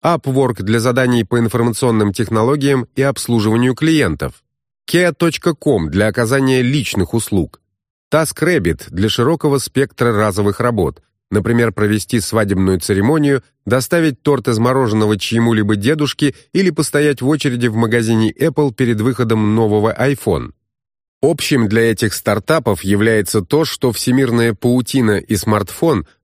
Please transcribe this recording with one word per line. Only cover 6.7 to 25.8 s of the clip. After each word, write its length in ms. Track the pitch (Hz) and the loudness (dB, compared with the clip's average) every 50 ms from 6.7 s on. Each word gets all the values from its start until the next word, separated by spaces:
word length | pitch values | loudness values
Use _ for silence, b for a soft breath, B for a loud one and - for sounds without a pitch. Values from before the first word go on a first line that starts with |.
| 139 151 117 - - 101 92 - - | 0 -2 -2 -2 -2 -2 -2 -2 -2
услуг, 460 | 117 - - 107 92 80 - _ - _ _ _ _ _ _ _ _ _ - | -4 -4 -2 -2 -2 -2 -2 _ -20 _ _ _ _ _ _ _ _ _ -2
TaskRabbit 720 | - 151 160 - - - 160 175 180 143 95 85 78 - - - | 0 0 0 -2 -4 -2 -2 0 0 0 0 0 -2 -4 -8 -10
для 180 | - 85 104 110 | -4 -2 -2 -2
широкого 500 | - - 117 139 170 - - 147 139 135 | 0 0 0 0 0 0 0 -2 -2 -2
спектра 540 | - - - 131 135 - - - 123 120 | -4 -4 -2 -2 -2 -2 -2 -2 0 0
разовых 460 | 113 101 107 107 92 104 101 104 98 - | 2 2 0 0 0 0 0 0 0 0
работ, 440 | 113 120 120 104 85 67 - - _ _ _ _ _ - | -2 -2 0 0 -2 -2 -4 -8 _ _ _ _ _ -2
например, 420 | - 104 85 117 117 117 117 113 | -2 -2 0 2 2 2 2 0
провести 460 | 98 - 107 104 107 104 - - - 113 | 0 0 0 0 0 -2 -2 -2 -4 -4
свадебную 640 | 92 - - 113 110 98 98 90 95 95 92 90 | -2 0 0 0 0 0 0 0 2 2 0 0
церемонию, 640 | - - 101 95 101 120 156 156 147 143 139 127 b b b _ - | 0 -2 0 0 2 2 2 2 2 2 0 0 b b b _ -4
доставить 580 | 101 120 131 123 - 175 170 160 156 131 - | -2 0 0 0 0 0 2 2 0 -2 -2
торт 260 | - 151 143 123 101 - | 0 0 0 0 0 -2
из 100 | 117 107 | 0 2
мороженого 580 | 117 123 131 135 131 110 107 110 107 107 107 | 2 2 2 2 0 0 2 2 2 2 0
чьему-либо 600 | 98 - - 113 113 117 117 117 107 104 101 110 | -2 -2 -2 0 0 2 2 2 2 2 0 0
дедушке 580 | 101 98 127 156 156 147 131 - - 147 143 b b b b | 0 0 0 0 0 0 -2 -2 -2 -2 -2 b b b b
или 180 | b 180 196 180 | b 0 0 0
постоять 520 | 151 - 151 - - 147 151 147 139 - | 0 -2 -4 -2 0 0 2 2 0 0
в 60 | 120 135 | 0 -2
очереди 400 | 156 143 - 143 123 120 120 120 | -2 0 -2 -2 -2 0 -2 0
в 80 | 107 | 0
магазине 560 | 113 117 110 117 120 113 110 117 110 110 107 | 0 0 2 0 0 2 2 2 2 2 0
Apple 420 | - - 131 123 123 - 147 139 110 | 0 0 -2 -2 0 0 -2 0 0
перед 260 | - 131 117 117 107 | -2 0 0 0 0
выходом 540 | 123 131 123 - 127 113 117 110 107 104 107 | 0 -2 0 -2 0 0 0 0 2 2 2
нового 400 | 113 113 104 104 107 104 113 - | 2 2 2 2 2 2 0 0
iPhone. 540 | - 123 139 143 - - - 87 71 60 - - _ _ _ _ _ _ _ _ _ _ _ _ - | 0 0 -2 -2 -2 -2 -2 -2 -2 -4 -8 -14 _ _ _ _ _ _ _ _ _ _ _ _ 0
Общим 460 | - 151 170 151 - - 151 127 113 101 | 0 0 0 0 -2 0 0 2 2 2
для 140 | 107 113 | 2 2
этих 320 | 113 113 110 - - 104 - | 2 2 0 0 -2 -4 -4
стартапов 680 | - - 107 104 107 - - 156 160 120 110 98 85 | -4 -2 -2 -2 -2 0 0 -2 0 0 -2 -4 -2
является 600 | - 95 101 101 107 113 113 107 98 - - 110 | 0 0 0 2 2 2 2 0 0 0 -2 -4
то, 220 | 87 - - 151 160 | -2 0 0 0 0
что 280 | - - - - 127 | -2 -4 -2 -2 -2
всемирная 640 | 110 - - 127 123 135 135 120 117 117 117 117 107 | -2 -2 -2 0 2 2 2 2 2 0 0 0 -2
паутина 640 | - - 120 120 127 123 - - 135 120 107 104 98 | 0 0 0 0 0 -2 -2 0 0 2 2 0 0
и 180 | - - 110 | 0 -2 -4
смартфон 720 | 95 - 113 107 104 92 - - - | -2 0 0 -2 -2 -2 -4 -6 -2